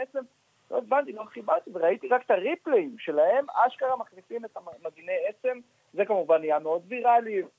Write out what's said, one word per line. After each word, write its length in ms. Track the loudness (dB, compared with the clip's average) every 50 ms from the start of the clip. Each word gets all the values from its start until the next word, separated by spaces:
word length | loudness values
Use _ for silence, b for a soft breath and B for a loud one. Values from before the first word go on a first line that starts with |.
עצם, 180 | -8 -8 -8 -10 -10 -10 _ _ _ _ _ _ _ _
לא 60 | -6 -6
הבנתי, 340 | -2 0 0 0 0 0
לא 120 | -6 -12 -14
חיברתי, 460 | -14 -14 -10 -2 0 0 0 0 -4 -4
וראיתי 340 | 0 2 2 2 0 0 0
רק 180 | 0 0 2
את 60 | 2
הריפליים 640 | 0 2 2 -2 -4 -4 _ 2 2 2 2 0 -6 -10
שלהם, 460 | -8 -4 0 2 4 4 4 2 0 -2 0 2 2 2
אשכרה 280 | 2 -2 -2 -2 -2
מחליפים 500 | -4 -6 -10 _ -20 -16 _ -10 -10 -10
את 120 | -10 -14 -16
המגני 600 | -16 -16 -20 -14 -12 -14 -14 -12 -8 -6 -4 -2 -2 -4
עצם, 300 | -6 -4 -4 -4 -4 -4 -8 _ _ _ _ _ -4
זה 120 | -2 0
כמובן 320 | 0 0 0 2 4 2 2
נהיה 220 | 4 2 0 0
מאוד 220 | 0 0 -2 -2 -4 -6
ויראלי, 540 | -8 -2 2 4 4 4 2 2 -2 -4 -4 -6 -12